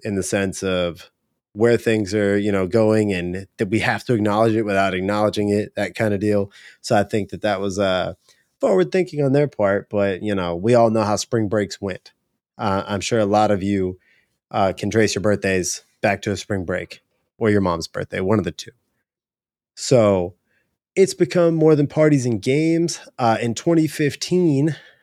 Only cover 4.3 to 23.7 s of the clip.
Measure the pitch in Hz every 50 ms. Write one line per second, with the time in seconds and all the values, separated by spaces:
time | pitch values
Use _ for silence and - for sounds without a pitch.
4.3 | 101 107 113 117 107 113 107 104 98 95 98 95 92 92 92 101 104 104 107 104
5.3 | - 107 104 101 101 104 98 95 - 104 101 92 90 - 113 107 101 95 104 104
6.3 | 104 101 98 101 _ - - - - _ - - 117 104 98 - - 107 98 -
7.3 | 98 87 - 104 101 95 98 101 90 101 98 95 92 90 87 87 80 _ _ _
8.3 | _ _ _ _ _ - 277 226 196 185 175 180 - 185 170 - 156 147 143 131
9.3 | 135 147 147 127 - - 104 98 98 98 - - 104 101 101 98 95 87 104 107
10.3 | 101 95 90 87 85 87 95 117 123 117 117 113 110 113 104 104 104 98 - -
11.3 | 123 113 107 95 110 107 101 98 - - 101 95 90 - _ - _ _ _ _
12.3 | _ _ _ _ _ - 117 101 95 98 - - 104 95 - - 123 113 104 101
13.3 | 107 107 107 104 104 92 95 101 101 98 92 92 90 - _ _ _ _ _ _
14.3 | _ _ _ - - 107 98 95 90 - 107 101 104 113 107 101 - 101 92 107
15.3 | 101 98 - 95 95 92 85 - - - _ _ _ - - 104 98 95 - 107
16.3 | 98 90 - - 104 95 87 87 92 90 87 - - - _ _ _ _ _ _
17.3 | _ - 117 107 104 101 95 90 85 82 82 - - 95 92 - 95 95 95 92
18.3 | 110 101 85 87 - - - - _ _ _ _ _ _ _ _ _ _ _ _
19.3 | _ _ _ _ _ _ _ _ _ - - - 139 120 107 101 98 92 87 92
20.3 | - _ _ _ _ _ _ _ _ _ _ _ - 190 190 185 - - 175 -
21.3 | - 180 170 170 165 160 156 160 156 143 147 143 - 156 156 156 147 135 120 123
22.3 | 113 98 107 127 135 151 160 165 165 165 170 165 - - - - _ - 127 113
23.3 | 110 104 120 117 110 - - 170